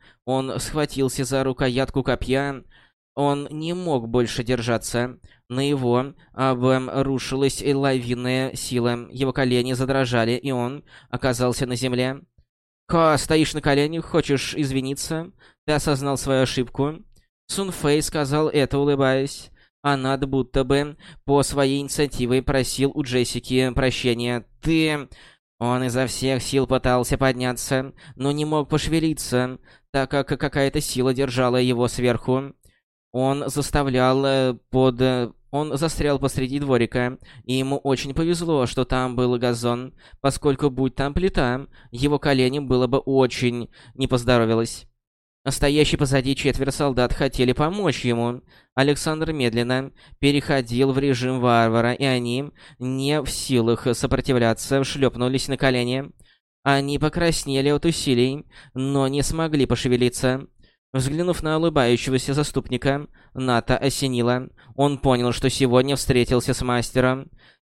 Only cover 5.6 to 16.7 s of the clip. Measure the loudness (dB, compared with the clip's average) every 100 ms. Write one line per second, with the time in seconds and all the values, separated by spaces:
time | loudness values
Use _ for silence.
5.6 | -2 0 2 2 0 -10 _ -2 0 2
6.6 | 2 2 0 -2 0 -2 -4 0 0 0
7.6 | -2 0 0 0 -2 -4 -2 -2 -4 -6
8.6 | -4 0 0 -2 -8 -4 -2 0 2 2
9.6 | 0 -2 0 0 0 2 2 0 -2 -4
10.6 | -4 -8 -16 -20 -10 -4 -2 0 0 0
11.6 | -4 -2 -2 0 -2 -6 -14 _ _ _
12.6 | _ _ 0 4 4 4 2 2 2 0
13.6 | 2 2 2 -2 -2 0 0 -2 -2 -4
14.6 | -2 -2 -4 -6 -6 -8 -8 -16 -20 _
15.6 | -2 0 0 0 -2 -2 0 2 2 0
16.6 | -4